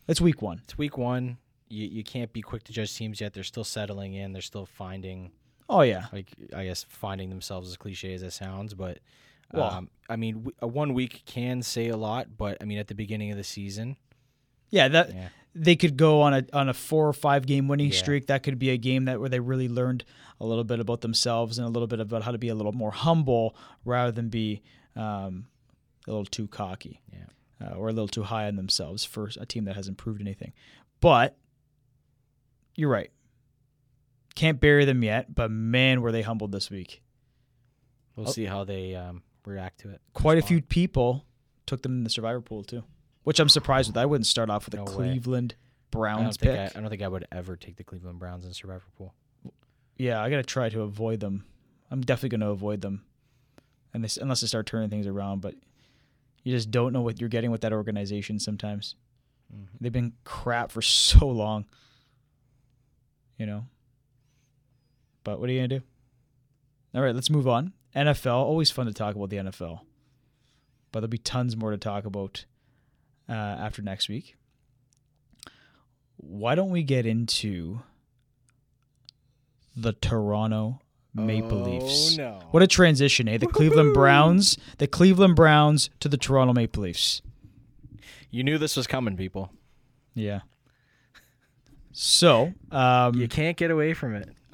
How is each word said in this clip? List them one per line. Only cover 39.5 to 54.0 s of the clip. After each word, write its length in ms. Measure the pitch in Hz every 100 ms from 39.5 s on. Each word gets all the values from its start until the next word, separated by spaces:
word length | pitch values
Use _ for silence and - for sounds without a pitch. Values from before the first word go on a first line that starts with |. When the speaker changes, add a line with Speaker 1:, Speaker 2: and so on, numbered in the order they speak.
| 98 92 -
Speaker 2:
to 100 | 104
it. 100 | 98 _
Speaker 1:
Quite 200 | - 156
a 40 | 165
Speaker 2:
Respond. 120 | 156
Speaker 1:
few 140 | 170
people 640 | - - 180 - 120 127 - _ _ _ -
took 160 | 127
them 100 | 127 127
in 60 |
the 60 | 113
survivor 300 | 117 113 123
pool 240 | 113 110
too, 180 | 98 120 - _ _ _
which 140 | - -
I'm 100 | 147
surprised 400 | 147 - 135 117
with. 60 | 110
I 100 | 135
wouldn't 200 | 147 110
start 220 | - 113
off 140 | 104
with 100 | -
a 40 | 101
Speaker 2:
No 60 |
way. 60 | 98
Speaker 1:
Cleveland 640 | 98 123 131 123 127 123 - _ _ _
Browns 280 | 113 107 107
Speaker 2:
I 40 |
don't 160 | 113 104
think 140 | 131
Speaker 1:
pick. 240 | 123 98 -
Speaker 2:
I, 20 |
I 20 |
don't 100 | 107
think 120 | 104
I 60 | 98
would 180 | 92 -
ever 260 | 92 90 87
take 200 | - 92
the 80 |
Cleveland 340 | - 90 90 87
Browns 260 | 90 90
in 80 | 90
survivor 300 | 90 95 92 - -
pool. 180 | 92 - _ _ - - _ _ _ -
Speaker 1:
Yeah, 220 | 127 113
I 80 | 110
gotta 120 | 143
try 260 | 120 - 117
to 120 | 110
avoid 380 | 107 101 113 110
them. 240 | 101 98 - _ _ _ -
I'm 100 | 135
definitely 300 | 123 123 135 110
gonna 120 | 104
avoid 300 | 101 104 104
them, 240 | 98 98 - _ _ _ _ _ _ _ _
and 100 | 117